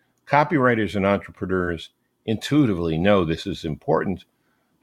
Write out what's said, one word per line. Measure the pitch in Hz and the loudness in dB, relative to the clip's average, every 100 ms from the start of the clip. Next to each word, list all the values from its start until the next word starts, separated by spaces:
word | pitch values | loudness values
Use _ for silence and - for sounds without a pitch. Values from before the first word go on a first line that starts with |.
| _ _ - | _ _ 0
Copywriters | 143 151 151 127 113 101 101 | 2 2 2 2 2 0 0
and | 98 | 2
entrepreneurs | 98 - - 92 92 87 80 - _ _ _ - | 0 -2 -10 -4 -2 -2 -4 -10 _ _ _ -6
intuitively | 110 - 147 127 87 85 80 | -6 0 2 2 2 -2 0
know | 95 101 | 2 4
this | 80 80 98 | 2 -2 -6
is | 80 | -8
important, | 82 73 - 160 107 90 - _ _ _ _ _ | -8 -8 -2 -2 -2 -6 -10 _ _ _ _ _